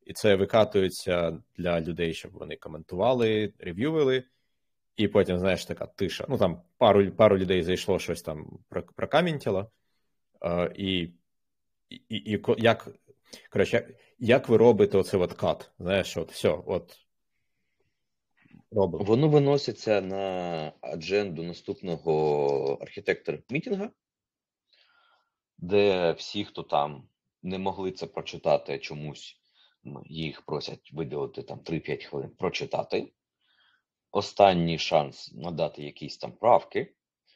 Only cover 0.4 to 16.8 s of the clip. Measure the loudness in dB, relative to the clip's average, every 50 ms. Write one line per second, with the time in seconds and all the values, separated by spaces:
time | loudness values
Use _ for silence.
0.4 | 2 4 4 4 4 4 4 2 2 2 -2 -4 -4 -2 0 0 0 -2 -4 -6
1.4 | -12 _ _ -6 -2 -2 -2 0 -2 -4 -4 -2 -2 -4 -4 -6 -10 -16 -16 -14
2.4 | -12 -12 -12 -14 -14 -14 -14 -16 -14 -10 -4 0 2 2 2 2 2 2 2 0
3.4 | 0 -2 -6 _ -12 -10 -6 -4 -4 -2 0 2 2 2 2 0 -4 _ _ _
4.4 | _ _ _ _ _ _ _ _ _ _ _ -2 0 2 4 2 4 4 2 0
5.4 | 2 0 0 0 -4 -8 -10 -10 -10 -12 _ -4 -4 -4 -4 -6 -6 -6 0 2
6.4 | 2 0 0 -4 -10 _ _ _ 6 6 8 6 6 4 4 6 6 6 6 4
7.4 | 2 2 2 0 2 0 -2 -2 0 -2 -2 -2 -2 -4 -8 -6 -8 -10 -10 -10
8.4 | -12 -16 -18 -20 _ _ -10 -10 -10 -10 _ -10 -4 0 2 2 2 2 -2 -4
9.4 | -4 -2 -2 -2 -4 -6 _ _ _ _ _ _ _ _ _ _ _ _ _ _
10.4 | -4 -2 0 0 -2 -2 -4 -4 -2 -2 0 0 -2 -4 -8 _ _ _ _ _
11.4 | _ _ _ _ _ _ _ _ _ _ -20 -20 _ _ -10 -8 -4 -4 -4 -2
12.4 | 0 0 2 4 4 4 4 2 -2 -12 -20 -20 _ _ _ _ _ _ -20 -20
13.4 | -20 _ 0 0 2 2 2 0 -2 -4 -12 _ _ _ _ _ 2 4 4 4
14.4 | 6 4 6 8 8 8 8 8 4 4 4 2 2 2 0 0 0 0 -2 -2
15.4 | -2 -2 -2 -2 -8 -16 _ -8 -4 0 0 0 0 -2 -4 -8 -8 -8 -6 0
16.4 | 0 0 0 0 -2 -4 -4 -4